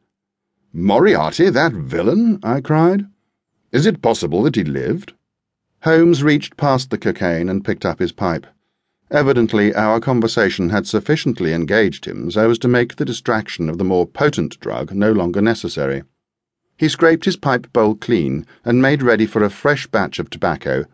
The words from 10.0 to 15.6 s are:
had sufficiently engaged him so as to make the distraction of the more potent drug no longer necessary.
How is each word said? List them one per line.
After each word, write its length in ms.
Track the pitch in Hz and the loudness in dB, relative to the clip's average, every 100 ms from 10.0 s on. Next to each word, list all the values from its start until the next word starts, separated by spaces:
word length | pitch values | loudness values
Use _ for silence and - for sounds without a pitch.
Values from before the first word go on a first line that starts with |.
| 139 123 113 - 98 - 87 | 0 0 0 0 0 0 -2
had 160 | 104 95 | -2 -2
sufficiently 680 | 107 - 156 - - 85 | -4 -2 -2 -2 -2 -2
engaged 520 | 82 78 104 101 - - | -2 0 2 0 -2 -10
him 240 | 90 - | -10 -6
so 220 | 101 110 | 0 2
as 80 | 120 | 2
to 80 | 127 | 0
make 280 | 123 123 - | 0 0 -4
the 100 | 135 | -6
distraction 640 | 113 - 110 98 - 82 | -6 -4 -4 -4 -6 -6
of 80 | 85 | -2
the 60 | |
more 220 | 95 92 87 | 0 0 0
potent 540 | - 147 - 78 - | 0 -2 0 -4 -6
drug 340 | 52 55 76 | -8 -8 -6
no 180 | 98 107 | 0 2
longer 300 | 107 87 95 | 2 0 0
necessary. 640 | 107 113 | 0 0